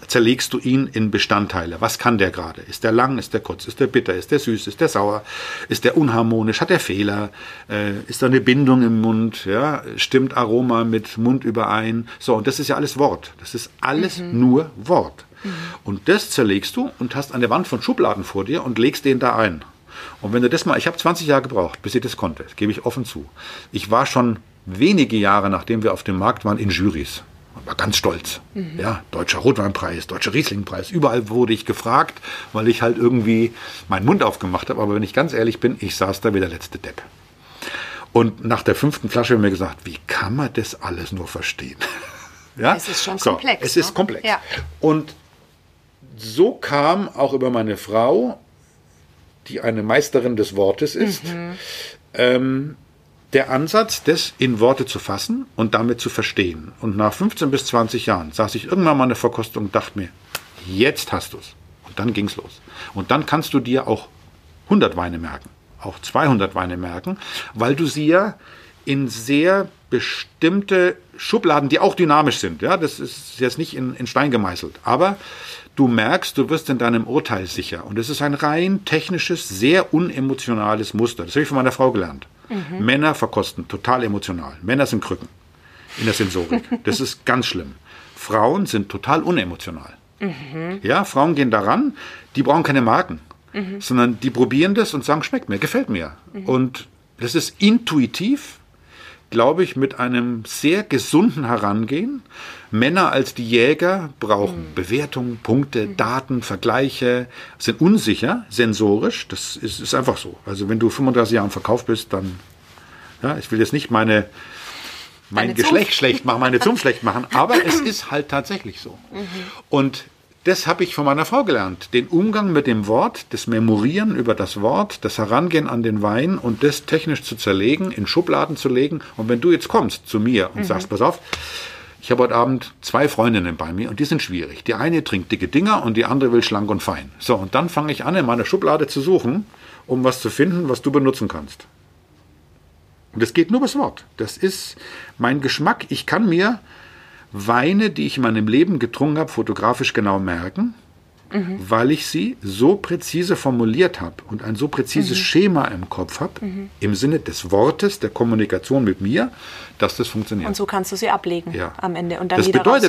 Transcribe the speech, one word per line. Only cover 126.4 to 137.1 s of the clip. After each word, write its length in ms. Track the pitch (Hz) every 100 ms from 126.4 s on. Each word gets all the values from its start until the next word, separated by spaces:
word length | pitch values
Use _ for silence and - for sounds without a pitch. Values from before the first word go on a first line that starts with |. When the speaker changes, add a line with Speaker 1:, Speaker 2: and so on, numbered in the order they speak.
| 120 107
Speaker 1:
das 220 | 143 139 -
technisch 380 | 160 165 139
zu 120 | - 113
zerlegen, 560 | 104 95 110 160 165
in 160 | - 98
Schubladen 480 | 165 175 143 151 143
zu 140 | 135
legen. 320 | 127 147 156 - -
Und 100 | 110
wenn 140 | 120
du 100 | 170
jetzt 160 | 170 -
kommst 400 | 226 139 - -
zu 120 | 110
mir 320 | 113 113 90
und 80 | 104
Speaker 2:
Mhm. 20 |
Speaker 1:
sagst, 260 | 185 92 92
„Pass 120 | 101
auf, 180 | 139 - - - - - - - - -
ich 80 | -
habe 140 | 123
heute 120 | 120 117
Abend 380 | 123 127 - -
zwei 280 | - 117 -
Freundinnen 480 | - 117 107 87 82
bei 160 | 80
mir 160 | 92 120
und 100 | 98
die 60 | 147
sind 160 | 160
schwierig. 420 | - 90 76 -
Die 100 | -
eine 300 | 110 151 165
trinkt 260 | - 101 85
dicke 180 | - 90
Dinger 340 | 143 202 214
und 140 | 117 110
die 80 | -
andere 260 | 135 131
will 100 | 117
schlank 280 | - 104 104
und 100 | 101
fein.“ 300 | - 85 69